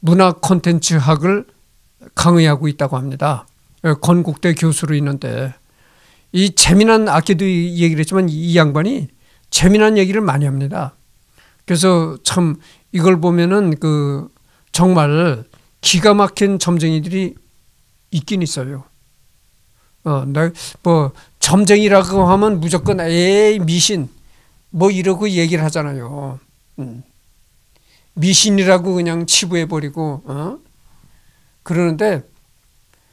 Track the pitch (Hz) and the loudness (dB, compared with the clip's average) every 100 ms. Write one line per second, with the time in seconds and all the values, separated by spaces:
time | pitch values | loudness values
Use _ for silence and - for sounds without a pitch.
0 | 160 180 185 160 - 180 175 170 - 160 | 0 4 4 2 0 0 2 0 0 0
1 | 135 151 175 202 - _ _ _ _ _ | 2 0 0 -2 -6 _ _ _ _ _
2 | - - 165 170 160 143 151 147 139 127 | -14 -2 2 4 4 2 -2 -4 -4 -4
3 | 135 135 147 127 - _ _ _ 165 147 | -6 -4 -4 -4 -10 _ _ _ -4 -2
4 | 170 175 160 147 175 160 165 147 151 151 | 2 2 2 -4 -2 0 0 -2 -2 -2
5 | 143 139 127 117 127 - _ _ _ _ | -2 -6 -8 -8 -8 -12 _ _ _ _
6 | _ _ _ 180 196 - - 185 220 220 | _ _ _ -2 -2 0 2 4 6 4
7 | 214 156 160 175 196 175 175 175 170 156 | 4 0 0 0 0 0 -2 0 0 0
8 | 156 190 175 151 170 170 151 147 190 269 | -2 0 -2 -2 0 2 2 0 -2 -4
9 | 143 _ _ _ - - 185 208 214 214 | -8 _ _ _ -6 0 4 4 4 4
10 | 190 208 196 139 143 135 139 196 135 _ | 2 0 -2 0 -2 -2 -6 -6 -8 _
11 | _ _ _ _ _ _ - 170 185 175 | _ _ _ _ _ _ -4 0 2 2
12 | 160 127 - 185 165 139 _ _ _ 180 | 0 -4 -4 0 -2 -2 _ _ _ 0
13 | 175 175 175 170 170 202 185 151 160 151 | 2 2 2 0 2 2 0 -2 -2 -2
14 | 143 139 - _ _ _ _ - 180 180 | -2 -6 -10 _ _ _ _ 0 2 4
15 | 147 151 175 120 - _ _ _ - 180 | 2 2 0 -2 -8 _ _ _ -2 2
16 | 214 208 202 - 202 196 170 175 160 160 | 4 4 2 0 -2 0 -2 0 0 -2
17 | 165 190 180 - _ _ _ _ _ _ | -4 -6 -6 -10 _ _ _ _ _ _
18 | - 165 - 196 160 - 131 139 - _ | -8 -8 -4 -4 -4 -6 -10 -12 -16 _
19 | _ _ _ _ _ _ _ _ _ _ | _ _ _ _ _ _ _ _ _ _
20 | 160 143 135 143 165 165 - - 175 165 | -4 -4 -4 -2 -4 -4 -16 -6 0 2
21 | 139 - _ - - 180 196 208 214 196 | 0 -6 _ -6 0 2 4 4 6 4
22 | 180 196 180 196 214 190 165 175 - 190 | 2 2 2 4 2 0 -2 -2 -2 -2
23 | 165 170 180 202 214 214 160 175 - 190 | 0 0 2 4 4 2 0 0 0 -2
24 | 127 - _ _ _ _ _ 165 190 185 | -8 -12 _ _ _ _ _ 0 0 2
25 | 185 180 208 180 165 170 156 160 147 135 | -2 -2 -2 0 0 0 -2 -4 -6 -8
26 | 120 147 139 131 _ _ _ - 127 117 | -10 -12 -12 -14 _ _ _ -14 -14 -14
27 | - _ _ _ _ _ _ _ _ _ | -20 _ _ _ _ _ _ _ _ _
28 | _ - 175 185 214 196 185 185 180 180 | _ -4 0 2 2 2 4 2 2 -2
29 | 170 170 170 - 180 175 160 156 147 165 | -2 -4 -2 -2 -2 -4 -4 -6 -8 -8
30 | 156 139 - 139 165 311 _ _ _ _ | -8 -8 -10 -10 -10 -12 _ _ _ _
31 | _ _ _ _ _ _ - 170 175 160 | _ _ _ _ _ _ -6 -2 0 0
32 | 214 160 - _ _ _ _ _ _ _ | -2 -2 -8 _ _ _ _ _ _ _
33 | _ | _